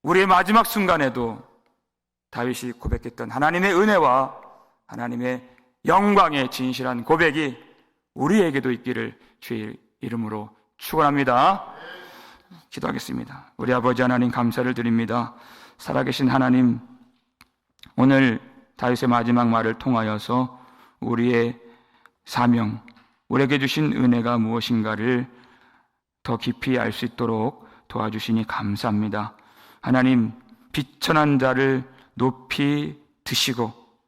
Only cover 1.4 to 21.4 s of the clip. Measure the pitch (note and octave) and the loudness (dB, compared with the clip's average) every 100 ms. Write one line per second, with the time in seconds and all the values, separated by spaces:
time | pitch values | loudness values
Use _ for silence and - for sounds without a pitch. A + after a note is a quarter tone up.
1.4 | - _ _ _ _ _ _ _ _ - | -18 _ _ _ _ _ _ _ _ -6
2.4 | B2 B2 B2+ A#2 - - B2 - A2+ A#2+ | -4 -4 -8 -8 -6 -4 -6 -12 -8 -2
3.4 | D3 E3+ G3 F3 G#3+ G3 C#3+ B2+ C3 - | -2 0 2 2 4 4 4 2 0 -8
4.4 | - - _ _ _ A#2 A#2+ A#2+ B2 B2+ | -20 -20 _ _ _ -10 -8 -6 -6 -6
5.4 | - _ _ _ - F3+ G#3 G3 E3+ C#3+ | -10 _ _ _ 0 2 4 4 4 2
6.4 | B2+ - B2+ B2+ B2+ A#2+ A2+ D#3+ E3 D3 | -2 -2 -4 -4 -4 -6 0 2 4 0
7.4 | D3 A#2+ - _ _ _ _ - C#3 G#3+ | -4 -8 -20 _ _ _ _ -4 2 4
8.4 | F3 C#3 B2+ A#2+ B2 A#2 A2+ - _ _ | 2 0 -2 -4 -4 -6 -8 -12 _ _
9.4 | - A2+ G#2+ - _ _ - A#2 A2 G#2+ | -10 -8 -8 -14 _ _ -8 -6 -6 -8
10.4 | G#2+ _ _ _ - D#3 D3 C#3+ C3 B2 | -10 _ _ _ -4 0 2 2 2 4
11.4 | D#3+ G3 - - - - - - - - | 4 0 -8 -18 -18 -20 -20 -20 -20 -20
12.4 | _ - _ - - - - B1 - - | _ -20 _ -8 -6 -6 -8 -10 -10 -18
13.4 | - - B2 B2+ B2 B2 B2+ B2 B2 B2+ | -20 -8 -2 0 0 2 2 2 0 0
14.4 | A#2 A2 B2+ A#2+ A#2 A2+ A2+ A#2+ A2+ - | -2 -2 -4 -2 0 0 0 -4 -6 -12
15.4 | - - - _ - C#3 C3 B2+ C3 C3 | -20 -20 -20 _ -6 -4 -2 0 0 2
16.4 | B2+ B2+ B2 A#2 - - _ _ _ _ | 2 4 4 0 -8 -20 _ _ _ _
17.4 | _ _ _ _ - - C3 C3+ C3 A2 | _ _ _ _ -12 2 4 6 4 0
18.4 | - - _ - B2+ A#2+ B2+ A#2+ A#2 A#2+ | -8 -20 _ -6 -2 0 2 2 2 2
19.4 | A#2+ A2+ A2+ A2+ C3+ A#2+ A2 G#2+ - B2 | 4 2 0 -2 -2 0 -2 -4 -2 -2
20.4 | B2+ - - _ _ _ A2+ A#2 A#2+ A#2+ | -2 -8 -20 _ _ _ -4 0 2 2